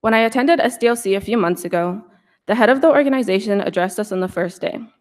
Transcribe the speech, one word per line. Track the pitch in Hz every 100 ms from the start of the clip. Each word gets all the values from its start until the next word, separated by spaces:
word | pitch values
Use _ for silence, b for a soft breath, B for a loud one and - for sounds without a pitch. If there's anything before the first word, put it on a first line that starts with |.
When | 220
I | 220
attended | 226 254 277 339
S | - 247
D | 233
L | 240
C | 196
a | 196
few | 196 233
months | 170 175
ago, | 175 175 175 190 - b b b -
the |
head | 220 220
of | 269
the | 320
organization | 277 277 269 214 190 220 202
addressed | - 175 185 185
us | 208
on | 185
the | 185
first | 175 175 -
day. | - - 226 _